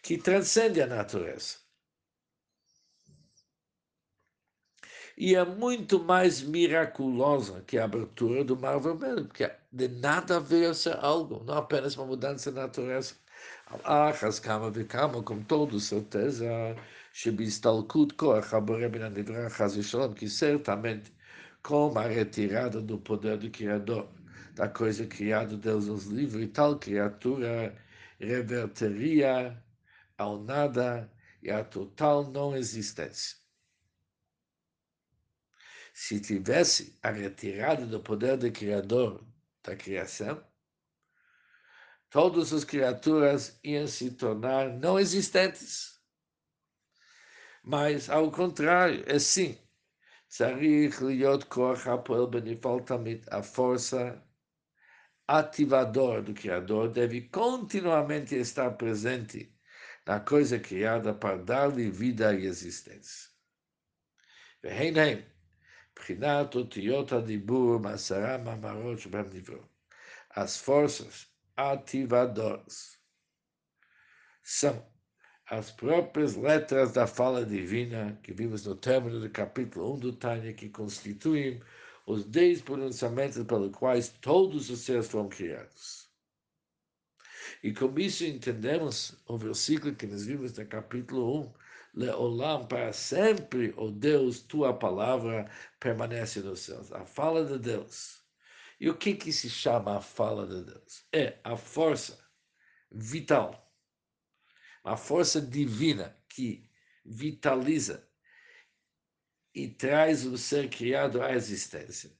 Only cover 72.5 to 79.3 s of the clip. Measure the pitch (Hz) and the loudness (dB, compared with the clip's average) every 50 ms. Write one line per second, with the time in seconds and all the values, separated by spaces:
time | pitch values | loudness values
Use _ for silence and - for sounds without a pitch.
72.5 | 101 - - - - - - - - _ _ _ _ _ _ _ _ _ _ _ | -4 -6 -10 -16 -18 -18 -18 -18 -20 _ _ _ _ _ _ _ _ _ _ _
73.5 | _ _ _ _ _ _ _ _ _ _ _ _ _ _ _ _ _ _ _ - | _ _ _ _ _ _ _ _ _ _ _ _ _ _ _ _ _ _ _ -8
74.5 | - - 143 143 120 117 - _ _ _ _ _ _ _ _ _ _ _ _ - | -4 0 0 0 0 -2 -10 _ _ _ _ _ _ _ _ _ _ _ _ -8
75.5 | 113 110 107 - - - 113 135 165 175 170 175 - 151 151 135 101 98 120 147 | -8 -8 -8 -10 -12 -6 0 2 2 2 2 0 0 0 0 0 0 0 4 4
76.5 | 156 156 151 - 135 135 131 117 - 127 117 107 - - 123 131 127 123 117 107 | 4 4 4 2 4 4 4 4 4 2 2 2 2 2 2 2 2 0 -2 -2
77.5 | 104 98 92 90 104 120 123 120 117 113 107 104 104 104 - - 95 98 113 117 | -4 -4 -2 -2 -2 -2 -2 -4 -6 -6 -6 -6 -8 -12 -14 -14 -8 -6 -6 -4
78.5 | 110 104 104 104 95 - - 127 127 131 120 117 117 113 110 107 | -6 -6 -6 -8 -8 -4 0 2 2 2 2 -2 -6 -6 -8 -8